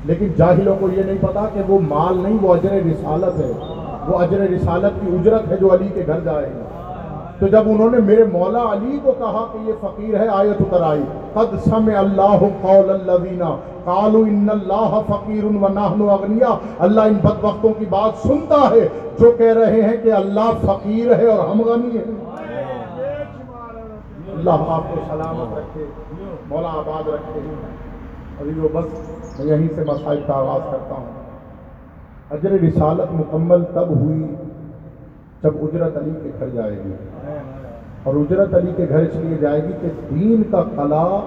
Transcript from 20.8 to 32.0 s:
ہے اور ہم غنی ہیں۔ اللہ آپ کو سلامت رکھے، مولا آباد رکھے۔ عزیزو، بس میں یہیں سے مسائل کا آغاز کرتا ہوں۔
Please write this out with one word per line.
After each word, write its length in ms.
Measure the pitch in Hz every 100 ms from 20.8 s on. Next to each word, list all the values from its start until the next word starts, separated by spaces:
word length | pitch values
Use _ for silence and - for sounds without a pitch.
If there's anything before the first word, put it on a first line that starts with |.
| 202 220 240
ہے 120 | 190 226
اور 220 | 208 160
ہم 140 | 208
غنی 360 | 226 233 240 226
ہیں۔ 400 | 220 214 - - - 480 269 247 226 - 554 415 294 285 262 240 233 226 220 - - 135 180 165
اللہ 140 | 175
آپ 440 | - 156 160 156
کو 60 | 156 151
سلامت 500 | 156 160 170 117 151
رکھے، 260 | - 156 147 - - 165 196 165 156
مولا 200 | 147 165
آباد 400 | 156 151 156 156
رکھے۔ 320 | 147 - 151 147 147 - - - - - - - -
عزیزو، 280 | 147 160 156
بس 120 | 160 160 - - - - -
میں 60 | 147
یہیں 220 | 151 160
سے 100 | 160
مسائل 360 | 147 139 147 147 -
کا 60 |
آغاز 280 | 135 135 135 -
کرتا 240 | 131 -
ہوں۔ 120 | 139 117 107 - - - - - - - -